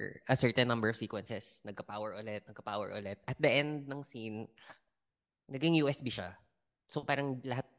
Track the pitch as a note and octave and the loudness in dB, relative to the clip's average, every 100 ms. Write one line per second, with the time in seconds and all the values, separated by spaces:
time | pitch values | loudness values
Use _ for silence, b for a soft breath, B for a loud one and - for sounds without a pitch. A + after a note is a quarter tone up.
0 | G#2 - - C3 B2 A2+ B2 A#2 G#2+ A2+ | -6 -4 2 4 6 6 4 4 2 0
1 | G#2+ G#2 G2 G#2+ - - G#2+ G2+ - G#2 | -2 -6 -6 -8 -8 -12 -12 -10 -8 -6
2 | G#2+ G2 A2 G#2 - A2 G#2+ G#2 G2 G2+ | -6 -6 -6 -8 -8 -12 -4 -2 -2 -4
3 | G2 G2+ - C3 D3+ C3 D3 D3+ C#3 C#3 | -6 -6 -6 2 4 4 2 -2 -4 -8
4 | C#3 A#2+ A2 G#2+ A2 _ b b _ _ | -8 -8 -8 -6 -8 _ b b _ _
5 | _ _ _ _ - C3+ D#3+ E3 C#3+ C#3+ | _ _ _ _ -10 0 4 6 4 2
6 | B2+ G#2+ F2+ - _ _ _ _ - D3+ | -2 -4 -8 -10 _ _ _ _ -8 -4
7 | C#3+ C#3 C#3 B2+ C3 B2 - | 0 0 0 -2 -2 -4 -4